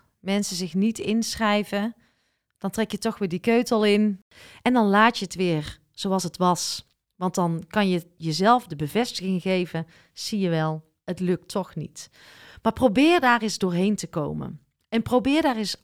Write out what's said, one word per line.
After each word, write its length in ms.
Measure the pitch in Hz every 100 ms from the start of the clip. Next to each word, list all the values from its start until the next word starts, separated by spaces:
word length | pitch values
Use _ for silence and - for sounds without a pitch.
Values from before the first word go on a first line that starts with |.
| _ _
mensen 360 | 180 202 202 175
zich 180 | 180
niet 240 | 175 220 226
inschrijven. 960 | - 226 220 - 220 208 202 202 220 - _ _ _ _ _ _
Dan 120 | 196
trek 200 | 214 214
je 80 | 208
toch 200 | - -
weer 100 | 196
die 100 | 175
keutel 460 | - 233 233 226
in 400 | 208 208 214 190 _ - - -
en 100 | 240
dan 140 | 254 208
laat 320 | 202 226 240
je 60 |
het 100 | 190
weer 460 | 170 185 160 147 - _
zoals 300 | - 196 190
het 140 | 180 -
was. 500 | 180 170 - - - _ _
Want 200 | _ 180
dan 300 | 180 175 165 -
kan 200 | 214 196
je 180 | 180 170 _
jezelf 500 | 160 156 196 247 233
de 100 | 147
bevestiging 640 | 151 214 247 - 185 185
geven, 440 | 190 185 180 165 165 _ _
"Zie 260 | - - 214
je 100 | 185
wel, 360 | 160 156 156 - _
het 160 | - 175
lukt 280 | 180 175 -
toch 260 | 208 180
niet." 360 | - 147 - - _ - - - -
Maar 100 | 226
probeer 480 | - 247 196 302 349
daar 220 | 262 240
eens 160 | 220 -
doorheen 380 | 190 175 196 208
te 100 | 165
komen. 540 | 170 147 156 135 151 _ _ _
En 100 | 226
probeer 400 | 226 247 233 302
daar 140 | 302 226
eens 260 | 202 -